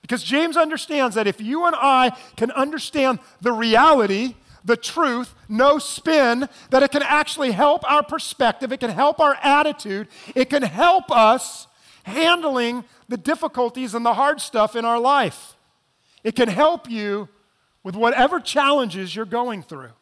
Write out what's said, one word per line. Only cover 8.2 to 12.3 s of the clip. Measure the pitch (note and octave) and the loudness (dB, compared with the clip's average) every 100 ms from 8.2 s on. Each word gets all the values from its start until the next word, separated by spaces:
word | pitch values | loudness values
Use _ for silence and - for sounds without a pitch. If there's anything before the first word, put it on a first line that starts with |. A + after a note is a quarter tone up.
| - - A#3+ - C4 | -8 -2 -2 0 -8
it | B3+ | -6
can | A#3+ | -6
help | F3 C#4 - | 0 0 2
our | D4+ C#4 | 2 2
attitude, | - C#4+ D4+ C#4+ G#3 G3 G#3+ - - | 2 2 2 -4 -8 -8 -10 -18 -8
it | - B3+ | -4 0
can | D4 | 0
help | A#3 E3 F4 F#4 - | -2 0 2 2 2
us | A#3+ A3 B3+ - - - _ _ _ | 4 4 4 -2 -14 -20 _ _ _
handling | - A#3 E4 | -10 -2 2